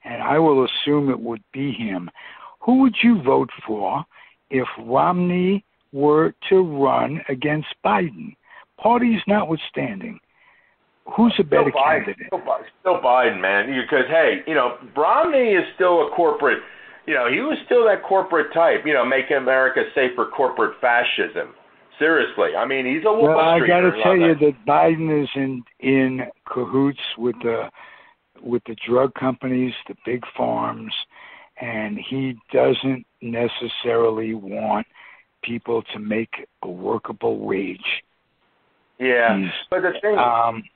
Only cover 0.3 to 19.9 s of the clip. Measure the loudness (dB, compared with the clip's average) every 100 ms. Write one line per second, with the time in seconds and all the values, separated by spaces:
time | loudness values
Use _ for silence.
0.3 | 2 4 4 2 -2 0 0 0 -2 -6
1.3 | -10 _ -8 -6 -6 -6 -8 -10 -16 -20
2.3 | -20 -20 -8 2 4 4 4 4 4 4
3.3 | 2 0 -8 -8 -4 -4 -4 -6 _ -20
4.3 | _ _ -4 -4 -8 -2 0 2 0 0
5.3 | 0 0 0 _ _ _ 0 2 4 2
6.3 | -2 2 2 2 2 2 2 -2 -4 -6
7.3 | -4 -2 -4 -6 -4 0 0 -2 -6 -16
8.3 | -18 _ -20 -20 _ 0 2 2 0 0
9.3 | 0 0 -6 -6 -8 -8 -8 -12 -16 _
10.3 | _ _ _ _ _ _ _ -10 2 2
11.3 | 2 2 2 2 2 2 2 -2 -10 -8
12.3 | -8 -4 -6 -6 _ -2 0 4 4 4
13.3 | 2 0 2 0 -4 0 0 2 2 2
14.3 | 0 -2 0 0 -4 -10 -2 2 2 2
15.3 | 2 4 2 0 0 2 4 2 2 0
16.3 | 2 0 0 -6 -20 -20 -16 -4 -2 0
17.3 | -2 -4 -6 2 4 4 2 0 0 2
18.3 | 0 0 2 2 2 0 0 2 0 0
19.3 | -2 2 2 2 0 -2